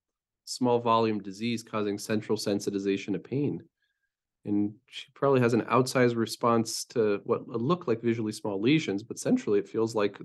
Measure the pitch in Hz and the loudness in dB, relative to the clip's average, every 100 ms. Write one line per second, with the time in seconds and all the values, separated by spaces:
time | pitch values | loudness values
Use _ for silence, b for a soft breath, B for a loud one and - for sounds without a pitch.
0 | _ _ _ _ - - 127 120 117 113 | _ _ _ _ -12 -2 2 2 4 4
1 | 110 104 98 95 117 113 - 110 104 101 | 2 0 -6 -6 -4 -4 -4 -4 -2 -4
2 | - 107 - 107 107 101 101 101 98 98 | -2 -2 0 -2 0 -2 -2 -2 0 -2
3 | - 92 - 131 135 85 - _ _ _ | -2 -6 -2 -2 -2 -4 -10 _ _ _
4 | _ _ _ _ - 104 104 107 _ - | _ _ _ _ -2 0 0 -4 _ -18
5 | - - 139 131 117 110 - 120 127 131 | -16 -2 2 4 4 2 2 2 2 2
6 | 123 117 110 - 120 117 113 - - 123 | 2 2 -2 0 2 2 0 -6 -4 0
7 | 107 101 117 117 - 113 123 175 - 113 | 2 0 -2 -4 -4 -4 -2 -2 -2 -2
8 | 117 117 107 104 110 98 117 156 - 98 | 0 -2 -4 -6 -6 0 2 2 2 -4
9 | 113 - 131 127 113 101 - 113 113 113 | -6 -6 0 0 2 0 2 -2 0 0
10 | 101 - | -2 -4